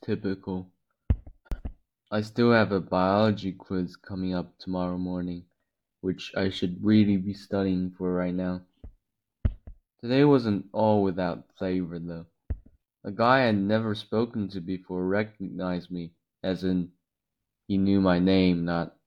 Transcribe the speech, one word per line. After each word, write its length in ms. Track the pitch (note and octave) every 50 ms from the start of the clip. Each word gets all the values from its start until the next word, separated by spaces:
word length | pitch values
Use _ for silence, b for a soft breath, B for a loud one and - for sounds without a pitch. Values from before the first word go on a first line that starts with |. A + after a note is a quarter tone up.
| -
typical. 680 | A2 G#2 G2+ G#2 F#2+ F#2+ F#2+ - G2+ F#2 F#2 F#2 - _ _ _ _ _ _ _ - - - - - - _ _ _ - - - - - - _ _ _ _ _ _
I 80 | G#2+ G#2+
still 320 | G#2+ G#2+ - A#2+ A#2+ A#2+
have 220 | A#2 A2+ G#2 F#2 G2+
a 80 | F#2
biology 720 | E2+ - F#2 F#2 F#2 F#2+ G2 G#2 A2 A2 G2+ F#2 F#2+ F#2+ F#2
quiz 420 | - - - G2 F#2 F2+ F2+ -
coming 400 | - _ - G2 F#2 F#2 F#2 F2+
up 240 | F2+ E2+ - _ -
tomorrow 380 | - F#2 F#2 F2+ F2+ F2+ F2+
morning, 480 | F2+ F2+ F2+ F#2 F2+ F2 F2+ F2 F2 F2+ _ _ _ _ _ _ _ _ _ _ _
which 320 | - F#2+ F2+ - - - -
I 140 | G2+ F#2+ F#2+
should 340 | - - G2 F2+ F2+ F#2 G2+
really 320 | G#2 G#2+ G#2+ G#2 G2+ G2+
be 180 | F#2 F#2 G2+ G2
studying 600 | - - - G#2 G2 G2 F#2+ F#2 F2+ F#2 F2+ F2+
for 160 | - F#2 F2+ F2+
right 220 | F2+ F2+ F2+ F2+
now. 280 | F2+ F#2 F2+ F2+ F2+ - _ _ _ - - - _ _ _ _ _ _ _ _ _ - - - - _ - - _ _ _ _ _
Today 240 | A#2+ A#2+ B2+ C3+ D3
wasn't 400 | D3 C#3 C3 A#2 A2 G2+ G2 - - -
all 280 | G#2+ A2 G#2+ G#2+ G#2
without 440 | G2 F#2+ F2 F#2+ F2+ F2 - - - _ _
flavor, 400 | - F#2+ F#2 F#2 F#2 F2 D#2+ F2
though. 280 | E2+ E2 E2+ E2+ E2 E2 - _ _ _ - - - - - - _ _ _ _ _ -
A 60 | G#2+
guy 360 | G2 G2+ A2+ A#2+ C3 C3+ B2+
I'd 80 | A2+ G#2+
never 400 | G2 G2 G2+ G#2+ A2+ A2+ A2 G#2
spoken 540 | G#2+ - _ G#2+ A2 A#2+ A#2 A#2+ A2+ G2+ F#2
to 100 | G2 F#2+
before 480 | E2 F#2 F#2 F2+ - - F#2 F2+ F#2
recognized 800 | F#2 G2 G#2+ G#2+ A2 - - F#2+ - - F2 F#2 F2+ F2+ F2 F2 -
me, 220 | F2+ F2 E2+ E2 - _ _ _ _ _ -
as 220 | F#2+ F#2 E2 F#2
in 240 | F#2 F#2 F2+ F2 F2 - _ _ _ _ _ _ _ _ _ _ _ _ _ _
he 100 | - G2+
knew 240 | G2 G2 G2 G2 G2
my 180 | F#2+ F#2 F2 F2
name, 460 | F2+ F#2+ F#2+ F#2+ F#2 F2+ F2 E2+ E2+
not 320 | E2+ E2+ E2+ E2 - - _ _